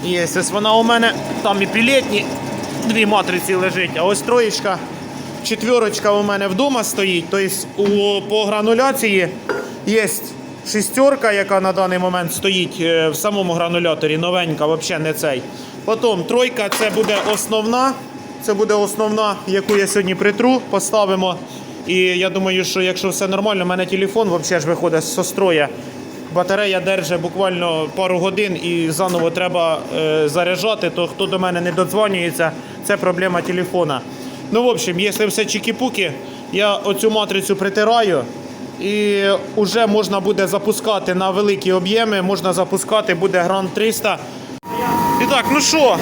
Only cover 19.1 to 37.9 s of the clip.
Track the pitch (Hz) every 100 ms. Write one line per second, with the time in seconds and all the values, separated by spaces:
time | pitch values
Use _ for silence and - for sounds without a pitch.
19.1 | 214 214 196 - 196 196 208 196 208 185
20.1 | 185 202 202 247 254 - 196 196 214 202
21.1 | 190 185 170 - - - - - 185 185
22.1 | 180 185 170 190 185 180 190 185 185 196
23.1 | 170 196 196 208 196 180 180 180 185 196
24.1 | 226 220 170 143 175 147 160 175 160 156
25.1 | - 175 - 190 160 139 - - - -
26.1 | - - 165 180 196 208 185 175 190 156
27.1 | 175 165 170 190 180 175 160 156 160 185
28.1 | 180 190 185 208 175 175 170 165 156 185
29.1 | 175 165 165 180 175 165 156 - 160 156
30.1 | 156 151 151 175 180 202 214 175 170 170
31.1 | - 190 185 185 175 175 165 180 190 214
32.1 | 190 170 170 165 156 - - - 202 185
33.1 | 175 185 175 170 180 180 180 160 131 -
34.1 | - - - - 214 247 190 - 175 202
35.1 | - 214 202 208 208 214 - 254 - 180
36.1 | 131 - - - 185 208 202 202 196 220
37.1 | 214 208 196 - 196 190 196 214